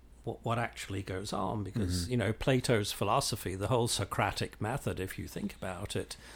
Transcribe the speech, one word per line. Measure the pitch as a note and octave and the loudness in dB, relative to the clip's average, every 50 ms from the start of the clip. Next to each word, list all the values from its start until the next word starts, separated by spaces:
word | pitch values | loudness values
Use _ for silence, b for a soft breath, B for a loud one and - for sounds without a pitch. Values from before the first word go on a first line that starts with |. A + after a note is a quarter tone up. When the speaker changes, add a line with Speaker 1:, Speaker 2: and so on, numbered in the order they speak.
| - - - - - | -20 -20 -20 -8 -6
Speaker 1:
what, | A2+ G#2+ - - | -6 -6 -4 -2
what | A2+ A#2 A#2 | 0 2 2
actually | A#2 - - - - - G2 G2 G2+ | 0 -2 -4 -8 -8 -4 -4 -4 -2
goes | - F#2 F#2 G#2 G#2+ | -2 -4 -4 -4 -2
on, | - - F#2+ G2+ A2+ G#2+ G2+ | -2 0 0 0 0 -2 -4
because, | G2+ - A2+ G2 F2+ F2+ F2 F2 | -2 0 0 0 2 2 0 0
Speaker 2:
Mm-hmm. | G#2+ | 2
Speaker 1:
you | B2+ | 2
know, | A#2+ F#2+ A2 G#2 | 2 2 2 0
Plato's | - - C#3 C3 B2 - - A#2+ G#2 G#2 - | 2 2 4 4 4 4 4 4 4 4 0
philosophy, | - - - G2 A#2 C#3 - - - - - F#2 F#2 | 0 0 2 4 4 4 4 2 -2 -2 -2 -4 -2
the | F#2+ G2+ | -2 2
whole | G#2+ C3 A#2 A#2+ | 4 4 4 4
Socratic | A#2 - - G2+ - - - G#2+ G2 - - G2+ - - - | 2 2 0 0 0 2 2 2 2 2 0 -4 -4 -4 -4
method, | G#2+ G#2+ C3 C#3+ - G#2 F2 F2+ | -4 -2 -2 -2 -2 -4 -2 -2
if | F#2 F#2 - | -4 -4 -4
you | - F2 | -8 -8
think | D#2+ - F2+ G2+ G2 - | -6 -6 -4 -4 -6 -6
about | - F#2 F#2 F2+ F2 G#2 - - | -6 -8 -6 -6 -6 -6 -4 -4
it, | F#2+ - - - B B B B | -4 -4 -4 -10 B B B B